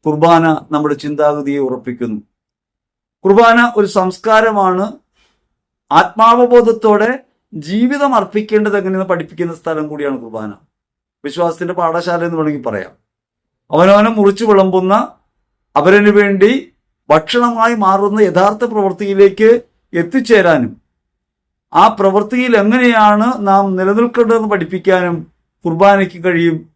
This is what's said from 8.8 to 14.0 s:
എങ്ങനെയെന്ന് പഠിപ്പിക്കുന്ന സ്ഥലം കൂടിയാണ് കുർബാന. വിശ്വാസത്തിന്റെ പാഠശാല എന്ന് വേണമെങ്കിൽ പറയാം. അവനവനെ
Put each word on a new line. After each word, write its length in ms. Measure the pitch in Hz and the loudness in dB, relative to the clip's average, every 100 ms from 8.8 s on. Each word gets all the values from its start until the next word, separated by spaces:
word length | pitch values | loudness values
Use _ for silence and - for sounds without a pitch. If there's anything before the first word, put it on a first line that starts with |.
എങ്ങനെയെന്ന് 280 | 190 190 190 | -2 -4 -4
പഠിപ്പിക്കുന്ന 400 | 175 - 160 170 160 | -6 -6 -8 -10 -8
സ്ഥലം 240 | - 156 151 | -8 -8 -8
കൂടിയാണ് 280 | 147 143 131 | -8 -8 -8
കുർബാന. 280 | 117 110 107 101 _ _ _ _ _ _ | -12 -12 -12 -14 _ _ _ _ _ _
വിശ്വാസത്തിന്റെ 500 | 147 151 170 165 175 180 | -12 -4 -4 -4 -8 -4
പാഠശാല 400 | 170 160 175 170 170 | -4 -4 -4 -4 -4
എന്ന് 120 | 165 | -4
വേണമെങ്കിൽ 240 | 151 147 123 | -4 -6 -8
പറയാം. 240 | 104 90 _ _ _ _ _ _ _ _ | -8 -12 _ _ _ _ _ _ _ _
അവനവനെ 400 | 151 185 202 | 2 4 4